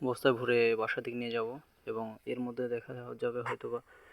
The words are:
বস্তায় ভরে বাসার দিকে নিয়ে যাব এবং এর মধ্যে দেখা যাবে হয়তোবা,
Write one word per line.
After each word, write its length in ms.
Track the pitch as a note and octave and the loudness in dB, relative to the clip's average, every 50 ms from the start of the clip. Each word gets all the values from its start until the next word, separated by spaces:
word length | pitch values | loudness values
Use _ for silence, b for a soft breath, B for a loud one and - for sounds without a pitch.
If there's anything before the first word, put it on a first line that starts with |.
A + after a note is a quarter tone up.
| C#3 | -2
বস্তায় 300 | B2+ A#2+ - - C3+ A#2+ | -2 0 4 6 4 6
ভরে 420 | A#2 B2+ A#2+ A#2+ A#2+ A#2 A#2 A2+ | 6 4 4 6 6 6 6 4
বাসার 280 | A2 A2 - - B2+ B2 | 2 0 0 -2 -2 -4
দিকে 120 | A#2+ A#2+ | -4 -4
নিয়ে 140 | A#2+ A#2+ A#2 | -4 -4 -2
যাব 280 | A#2 A#2 A2+ A2+ C3 D#3 - _ _ _ _ | -2 -2 -2 -4 -6 -10 -14 _ _ _ _
এবং 300 | - A2 A2+ A2+ A2 G#2+ - _ | -6 -4 -4 -4 -6 -8 -8 _
এর 140 | A#2+ B2 B2 | -4 -4 -2
মধ্যে 280 | B2 A#2+ A#2 B2+ B2 A#2+ | -4 -4 -2 -2 -2 -2
দেখা 260 | A#2+ A#2 - - C3 B2 A#2+ B2 A#2+ A#2 | -2 -4 -4 -8 -10 -10 -10 -10 -6 -2
যাবে 220 | - A#2+ A#2+ B2 | -2 -2 0 -2
হয়তোবা, 380 | A#2 A#2+ - - - A#2+ A#2+ A#2 b b b b b b | -4 -4 -4 -4 -4 -4 -4 -6 b b b b b b